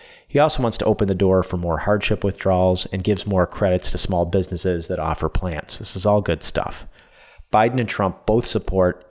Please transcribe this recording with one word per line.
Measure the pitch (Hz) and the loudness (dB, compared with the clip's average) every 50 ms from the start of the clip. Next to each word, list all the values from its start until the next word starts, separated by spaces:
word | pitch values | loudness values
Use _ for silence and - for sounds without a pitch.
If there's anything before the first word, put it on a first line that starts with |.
| - - - - _ _ | -20 -20 -20 -20 _ _
He | - 139 | 2 2
also | 139 120 - - 127 | 2 2 2 0 0
wants | 113 107 - | -2 -2 0
to | - | 2
open | - 107 - 107 95 | 2 2 2 2 0
the | 98 | 2
door | 87 98 92 92 92 87 | 2 2 4 4 4 2
for | - - | 0 -2
more | 87 87 85 82 82 | -4 -2 -2 -2 -2
hardship | - 101 104 104 - - 104 - - | 0 0 0 0 0 0 -2 0 0
withdrawals | 98 92 - - 98 92 90 92 92 92 90 - - | -2 -4 -2 0 0 2 4 4 2 2 0 -2 -4
and | - 95 92 | -6 -4 0
gives | 107 104 92 - | 0 0 0 -2
more | 104 98 92 - - | 0 0 2 0 0
credits | - - 107 95 90 90 - - | 0 0 0 0 2 0 0 -2
to | - - | -2 -2
small | - - 95 87 87 | -2 -2 0 0 0
businesses | 85 85 98 90 - 90 85 - 92 90 85 80 - | 2 0 0 0 -2 -4 -4 -2 -2 -2 -2 -4 -4
that | 92 82 | -6 -4
offer | 78 80 78 - 80 78 | -2 -2 -2 -2 -2 -2
plans. | - - 95 90 80 76 - - - - | -2 -2 -2 -2 -4 -6 -8 -8 -10 -10
This | - - - | -8 -10 -8
is | 90 90 | -2 0
all | 104 104 104 | 2 2 2
good | 92 - 82 - - | 2 0 -2 -2 -4
stuff. | - - - - - - - - - - - - _ _ _ - - _ - - _ - | -4 -4 -4 -4 -4 -8 -12 -14 -18 -20 -20 -20 _ _ _ -20 -20 _ -20 -6 _ 2
Biden | 107 113 120 123 127 | 4 4 4 2 0
and | 117 104 | -2 -2
Trump | - - 101 92 90 - - | -2 -2 -2 -2 -2 -2 -2
both | - 110 120 117 - | 0 2 2 2 0
support | - 104 - - 95 95 92 90 87 - - _ | -4 -4 -2 0 2 2 2 2 0 -2 -8 _